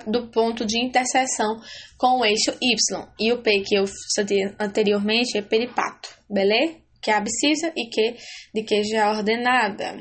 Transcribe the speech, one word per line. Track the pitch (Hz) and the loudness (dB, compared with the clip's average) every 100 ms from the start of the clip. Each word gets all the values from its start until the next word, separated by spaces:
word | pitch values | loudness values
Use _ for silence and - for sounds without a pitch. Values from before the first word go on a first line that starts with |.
| 214 | 0
do | 233 233 | -2 0
ponto | 226 226 226 214 | 0 0 0 -2
de | 233 | -2
interseção | 247 247 254 262 262 - 214 226 - - - - | 0 0 2 0 0 0 -2 -2 -8 -18 -18 0
com | 254 254 | 2 4
o | 220 | 2
eixo | 214 285 - | 2 0 0
Y. | 247 220 - 180 - - | 0 2 0 -2 -10 -2
E | 220 | 0
o | 240 | 2
P | 226 202 196 | 2 2 2
que | |
eu | 202 196 - - | 2 2 -4 -6
citei | - 202 196 196 - | -4 0 0 0 -4
anteriormente | 208 220 208 202 208 226 240 214 | -2 2 2 2 2 0 0 -2
é | |
peripato, | 202 220 247 - - - - - - | 0 0 0 -2 -4 -8 -20 -20 -4
beleza? | 202 196 226 320 - _ _ | 0 2 4 0 -4 _ _
Que | - | 0
é | |
a | 214 | 0
abscissa | 208 - 294 302 330 | 0 0 2 2 -2
e | - 226 | -6 -6
Q | - 220 233 - - - | 0 0 -2 -16 -18 -8
de | 220 | -6
queijo | 220 208 208 | 0 0 0
é | 220 | 2
a | 208 | 2
ordenada. | 214 208 233 247 254 208 - 185 - | 2 0 0 2 2 0 -2 -8 -10